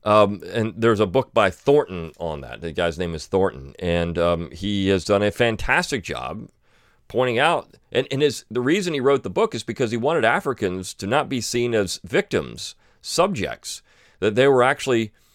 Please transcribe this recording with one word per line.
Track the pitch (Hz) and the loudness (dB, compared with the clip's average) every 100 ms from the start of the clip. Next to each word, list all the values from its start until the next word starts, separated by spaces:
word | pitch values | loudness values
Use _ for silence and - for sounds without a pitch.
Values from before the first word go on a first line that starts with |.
um, | 107 107 104 101 - | 4 6 4 2 -6
and | 117 110 107 | -4 -4 0
there's | 117 104 | 2 4
a | 104 | 2
book | 127 127 | 2 0
by | - 98 | 2 2
Thornton | - - 147 135 92 82 - | 2 2 2 2 -6 -10 -8
on | 85 76 | -8 -8
that. | 65 60 | -10 -10
The | 82 | -8
guy's | 78 87 80 | -2 -2 -2
name | 87 80 | -6 -6
is | - | -2
Thornton, | 95 95 64 69 - | 0 0 -2 -16 -8
and, | 90 85 85 85 | -2 0 0 0
um, | 85 85 85 | 0 0 -4
he | 80 101 101 95 | -8 -4 0 2
has | 95 | 2
done | - 101 | 2 2
a | 104 | 2
fantastic | - - 220 - 139 180 131 | 2 0 0 0 0 0 -6
job | 85 62 64 92 139 _ _ _ _ _ _ | -6 -10 -8 -12 -14 _ _ _ _ _ _
pointing | 123 127 117 | -2 0 2
out, | 156 160 82 - _ | 2 0 -4 -20 _
and, | - 135 | -2 -2
and | 135 | 0
his, | 147 - - | 0 0 -6
the | 110 | -2
reason | 123 185 180 | 0 0 0
he | 147 | 0
wrote | 127 143 | 2 2
the | - | 0
book | 92 220 120 | -2 -2 -2
is | |
because | - 113 123 | -8 -2 -2
he | 117 | 0
wanted | 123 165 | 0 2
Africans | 110 151 147 123 98 92 92 | 2 2 -2 -2 -2 -4 -8
to | - 98 | -10 -2
not | 135 139 | 0 0
be | 131 | -4
seen | 107 123 120 | -4 -2 0
as | 113 95 - | 0 -2 -4
victims, | 87 175 196 101 67 58 - - _ _ | -4 -4 0 -4 -4 -12 -16 -16 _ _
subjects, | - - 185 165 80 57 - - _ _ _ _ | -10 0 0 0 -6 -8 -12 -16 _ _ _ _
that | 101 107 | 0 4
they | 135 | 6
were | 135 | 6
actually, | 123 139 - 120 110 _ _ | 4 2 0 0 0 _ _